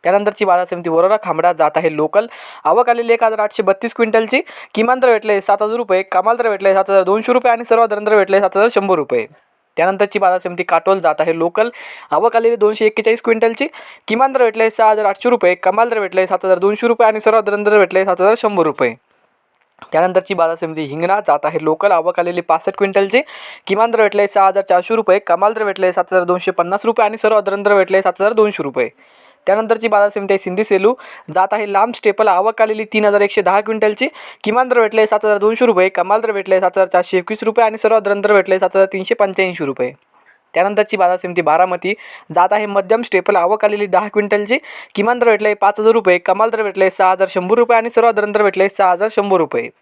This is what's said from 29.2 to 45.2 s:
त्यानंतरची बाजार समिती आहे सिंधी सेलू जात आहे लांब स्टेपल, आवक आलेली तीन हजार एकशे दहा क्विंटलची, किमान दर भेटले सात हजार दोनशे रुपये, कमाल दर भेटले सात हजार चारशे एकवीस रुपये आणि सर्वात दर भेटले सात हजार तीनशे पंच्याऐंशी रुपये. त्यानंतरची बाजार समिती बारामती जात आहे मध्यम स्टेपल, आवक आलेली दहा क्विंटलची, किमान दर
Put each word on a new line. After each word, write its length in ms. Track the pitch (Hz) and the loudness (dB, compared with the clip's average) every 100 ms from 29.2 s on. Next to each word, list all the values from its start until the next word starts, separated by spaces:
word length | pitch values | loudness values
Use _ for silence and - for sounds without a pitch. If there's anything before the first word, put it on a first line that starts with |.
| _ _ - | _ _ -2
त्यानंतरची 400 | 208 220 220 220 | -2 0 -2 0
बाजार 220 | 208 202 | 2 2
समिती 240 | 208 196 | -2 -2
आहे 60 | 196 | -2
सिंधी 240 | - 185 | -2 -4
सेलू 300 | 214 190 202 254 - - - | 0 2 2 -2 -10 -20 -6
जात 140 | 165 190 | -2 0
आहे 200 | 208 208 | -2 -2
लांब 200 | 196 226 240 | 0 0 0
स्टेपल, 320 | 214 202 214 | -2 0 2
आवक 340 | 180 208 220 | 2 0 0
आलेली 220 | 220 214 214 | -2 -2 -4
तीन 120 | 214 208 | 0 2
हजार 160 | 208 | 2
एकशे 200 | 202 214 | 2 0
दहा 180 | 185 196 | 0 0
क्विंटलची, 460 | 214 220 214 208 262 - - - | -2 -2 -2 0 -6 -6 -20 -10
किमान 260 | - 226 254 | -2 -2 0
दर 100 | 247 | 2
भेटले 260 | 220 220 214 | 2 2 2
सात 120 | 214 | 2
हजार 140 | 214 202 | 0 2
दोनशे 280 | 208 226 247 | 0 2 2
रुपये, 240 | 185 185 | 4 2
कमाल 320 | 190 180 214 | 0 0 0
दर 100 | 226 | 0
भेटले 280 | 202 185 190 | -4 0 0
सात 120 | 185 196 | 2 0
हजार 120 | 185 | 0
चारशे 300 | 180 175 185 | 0 0 -4
एकवीस 260 | 175 214 | -4 -6
रुपये 220 | 220 220 226 | -2 0 0
आणि 120 | 220 | 0
सर्वात 240 | 220 220 | 0 0
दर 320 | 202 202 202 | 0 -2 2
भेटले 260 | 208 185 190 | 2 2 0
सात 100 | 185 196 | 0 2
हजार 120 | 190 | 0
तीनशे 220 | 196 190 233 | -2 -6 -2
पंच्याऐंशी 500 | 196 185 185 170 143 | -2 0 -4 -4 -6
रुपये. 260 | 131 127 139 _ _ _ _ _ | -4 -6 -8 _ _ _ _ _
त्यानंतरची 440 | 165 190 208 208 202 | -2 0 0 -2 0
बाजार 200 | 180 180 | 0 0
समिती 240 | 180 175 | -4 -2
बारामती 520 | 160 160 185 180 185 214 - - _ 165 | 0 2 2 -2 -6 -8 -12 -20 _ 0
जात 180 | 185 | 0
आहे 120 | 208 214 | 0 0
मध्यम 360 | 202 185 226 | -4 0 -2
स्टेपल, 340 | 233 190 180 202 | 0 -2 0 0
आवक 300 | 175 214 208 | 0 0 0
आलेली 200 | 208 208 | -2 0
दहा 220 | 180 208 | -2 0
क्विंटलची, 500 | 208 208 208 208 262 - - - - | -4 -2 -2 -2 -4 -6 -20 -12 -4
किमान 240 | 208 | -2
दर 100 | 247 | 2